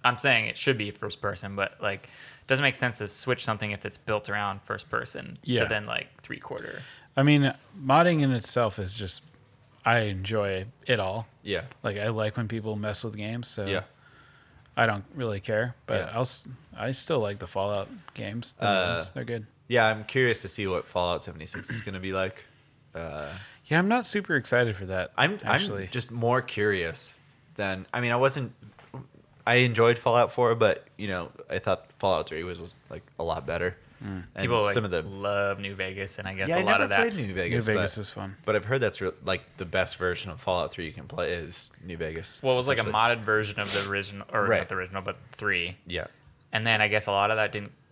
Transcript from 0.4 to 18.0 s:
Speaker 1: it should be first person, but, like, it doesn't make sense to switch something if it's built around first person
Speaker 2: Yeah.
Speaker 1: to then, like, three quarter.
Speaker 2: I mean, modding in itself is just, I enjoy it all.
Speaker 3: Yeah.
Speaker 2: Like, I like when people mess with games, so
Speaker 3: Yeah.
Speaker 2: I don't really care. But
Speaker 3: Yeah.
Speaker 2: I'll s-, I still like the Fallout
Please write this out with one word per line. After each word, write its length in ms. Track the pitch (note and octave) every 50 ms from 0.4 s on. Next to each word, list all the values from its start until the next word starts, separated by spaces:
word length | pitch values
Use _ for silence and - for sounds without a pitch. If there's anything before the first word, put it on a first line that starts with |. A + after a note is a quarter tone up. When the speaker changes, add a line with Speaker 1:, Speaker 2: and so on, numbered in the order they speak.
| A2
Speaker 1:
it 100 | A2 A2+
should 200 | - - C#3 C3
be 140 | G#2+ G#2 G2+
first 300 | - - - G#2 - -
person, 340 | - G2+ G2 - - G2 G2
but, 220 | G2 G2 - - -
like, 240 | - G#2 G2 F#2 -
it 420 | - - - - - - - - -
doesn't 160 | C3 C3 C#3+
make 100 | C3+ B2+
sense 240 | - B2 B2 A2 -
to 80 | A2
switch 380 | G2 - - - C3 B2 - -
something 260 | - A2 G2+ G#2+ G#2
if 160 | G#2 G2 -
it's 120 | G#2 - -
built 300 | - - G#2+ G#2 - -
around 340 | G2+ G#2 G#2 G2+ G2 G2 -
first 240 | - G#2 G2+ - -
person 480 | - A#2 A#2+ - - - - - - - -
Speaker 2:
Yeah. 180 | - B2 A2+ A2+
Speaker 1:
to 60 | A2+
then, 180 | A2 G#2 G#2+
like, 220 | - - - - - - - -
three 160 | - - -
quarter. 420 | - - - - - - - - - - - - - - -
Speaker 2:
I 60 | C3+ C3+
mean, 320 | D3 D3 C#3+ C#3+ C3+ - - - - - -
modding 420 | C#3 C3 C#3 D#3 E3+ F3+ E3+ D#3 C#3+
in 100 | C3+ B2+
itself 480 | A#2 - - - B2 A#2 G#2+ - -
is 140 | G2 F#2 G2
just, 260 | A2+ G#2 F2+ - - - - - - - _ _ _ _ _ _ _ -
I 160 | A#2+ A#2 A#2
enjoy 680 | A2 G#2 G2 F#2 F#2+ G2 A2+ G#2+ G2+ G2 F#2+ F#2 G2 A#2 - _ -
it 120 | - B2 A2
all. 300 | G2 F#2+ G2 A2+ A#2 - - - -
Speaker 3:
Yeah. 180 | G#2 G2 E2+ D#2+ - - - -
Speaker 2:
Like, 140 | A2+ G2 G2+
I 100 | G#2 A2+
like 280 | A2+ A2 G#2+ G#2+ G#2
when 120 | B2 A#2 G#2
people 260 | A#2 A2+ G#2 A2 G#2+
mess 300 | G#2 G#2 G#2+ G#2 - -
with 120 | A2+ G#2+
games, 300 | G#2 G#2 G#2+ A2+ A#2+ A#2+
so 200 | - - - G2+
Speaker 3:
Yeah. 160 | G2 G2 F2+ F#2 - _ _ - - - - - - - - - _ - - - _ -
Speaker 2:
I 100 | - A#2
don't 180 | A2+ G#2 G2+ G2+ - -
really 240 | D3 B2 A2+ G#2 G2
care. 360 | - - A2 G#2+ A#2+ B2 B2 _ -
But 220 | - A2+ G2+ F2 -
Speaker 3:
Yeah. 20 | -
Speaker 2:
I'll 80 | A#2 C3
s-, 260 | B2+ - - - - B2+ - - - -
I 140 | A2 G#2+ B2
still 300 | C3+ - - - E3 C3
like 180 | G#2+ G2+ G2+ G2
the 80 | G2
Fallout 420 | E2+ - G2 G2 G2+ G#2 G2 G2 - C4 G3